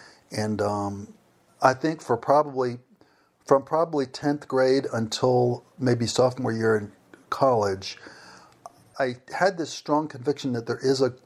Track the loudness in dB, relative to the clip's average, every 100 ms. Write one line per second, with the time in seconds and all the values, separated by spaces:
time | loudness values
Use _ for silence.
0 | -20 -20 _ -6 -4 -2 -2 -2 -4 -6
1 | -12 -18 _ _ _ 0 2 2 -2 -4
2 | -4 -4 2 2 2 -2 -4 -4 _ _
3 | _ _ _ _ 2 2 2 -2 0 -2
4 | -4 -4 -2 -2 -2 2 4 4 2 -2
5 | -4 0 2 4 2 -2 -8 -4 0 0
6 | 0 2 2 2 -4 0 2 2 -2 -16
7 | _ -20 -8 0 2 4 2 -2 -8 -14
8 | -18 -20 -20 -20 -20 _ -20 _ _ -4
9 | -4 -4 -10 -2 0 0 -8 -8 -2 -2
10 | -2 -6 -4 -2 -2 -4 -4 -4 0 2
11 | 0 -2